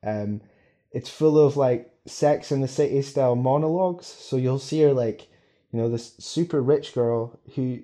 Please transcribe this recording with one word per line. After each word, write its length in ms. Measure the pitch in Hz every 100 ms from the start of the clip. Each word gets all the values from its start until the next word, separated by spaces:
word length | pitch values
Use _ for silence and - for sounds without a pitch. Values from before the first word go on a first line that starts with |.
Um, 400 | 107 107 104 104 - _ _ _ _
it's 180 | 123 -
full 280 | - 156 151
of, 200 | 143 143
like, 340 | 131 120 - _ -
Sex 460 | - 147 147 -
and 120 | 139
the 40 | 135
City 320 | - 147 139
style 340 | 139 - 127 123
monologues, 720 | 127 139 156 170 185 175 -
so 300 | - - 131
you'll 220 | 127 135
see 220 | 135 156
her, 120 | 151
like, 340 | 131 117 107 - _ _ _ _
you 80 | 117
know, 100 | 117
this 260 | 117 - _
super 420 | - - 170 151
rich 320 | 127 143 -
girl 460 | - 117 117 117 - - -
who 240 | 127 123